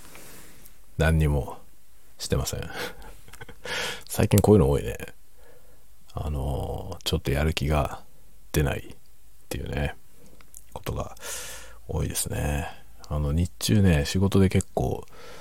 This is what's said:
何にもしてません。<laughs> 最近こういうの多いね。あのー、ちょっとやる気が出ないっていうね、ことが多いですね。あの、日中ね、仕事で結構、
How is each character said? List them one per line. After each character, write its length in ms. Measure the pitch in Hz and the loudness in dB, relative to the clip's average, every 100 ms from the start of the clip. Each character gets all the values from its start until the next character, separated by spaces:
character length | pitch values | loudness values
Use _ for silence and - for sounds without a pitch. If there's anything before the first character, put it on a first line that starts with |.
| - - - - - - - - - - | -12 -12 -12 -12 -12 -12 -12 -12 -6 2
何 200 | 78 80 | 6 6
に 80 | 76 | 6
も 320 | 71 - - - - - - - - | 4 0 -6 -12 -12 -12 -12 -12 -8
し 100 | - | -2
て 80 | 73 | 0
ま 100 | - | 0
せ 120 | - | -4
ん。 20 | - - - - - - - | -6 -6 -8 -8 -10 -12 -12
<laughs> 760 | - - - - - - - - | -12 -12 -10 -6 -4 -4 -6 -4
最 220 | - - | 2 6
近 120 | 101 | 8
こ 120 | 98 | 10
う 20 | |
い 40 | 107 | 10
う 20 | |
の 100 | 69 | 8
多 80 | 71 | 4
い 60 | |
ね。 120 | - - - - - - - - - - - - - | 0 -6 -8 -10 -12 -12 -12 -12 -12 -14 -14 -14 -10
あ 160 | - 76 | -6 -2
の 680 | 71 - 82 - - - - | -2 -2 -2 -4 -6 -6 -6
ー、 20 | |
ち 120 | - | -2
ょ 20 | - | 0
っ 40 | |
と 100 | - | 2
や 100 | 69 | 2
る 100 | 80 | 4
気 140 | - 71 | 4 4
が 380 | 76 69 - - - - - - | 2 2 -4 -12 -14 -14 -14 -2
出 100 | 156 | 2
な 140 | 139 101 | 2 0
い 100 | - | -6
っ 100 | - - - - - - | -12 -12 -12 -12 -12 -8
て 100 | - | -6
い 40 | |
う 60 | - | -4
ね、 280 | - 143 - - - - - - - - | -2 -2 -4 -12 -12 -12 -12 -12 -12 -10
こ 80 | - | -8
と 80 | - | -6
が 240 | - - - - - - - - - - | -4 -6 -8 -8 -8 -8 -10 -12 -12 -4
多 160 | - | -2
い 40 | 71 | -2
で 60 | |
す 160 | - - | -2 -2
ね。 380 | - 73 73 - - - - - | 0 0 0 -2 -8 -12 -12 -4
あ 100 | 76 | 0
の、 140 | 71 | 2
日 180 | 80 90 - | 2 2 0
中 240 | - 110 | 4 6
ね、 220 | 95 76 | 8 6
仕 140 | 73 95 | 4 2
事 200 | 95 98 | 4 6
で 100 | 95 | 6
結 200 | 95 - | 6 2
構、 300 | - 64 - - - - - | 0 0 -2 -6 -12 -12 -12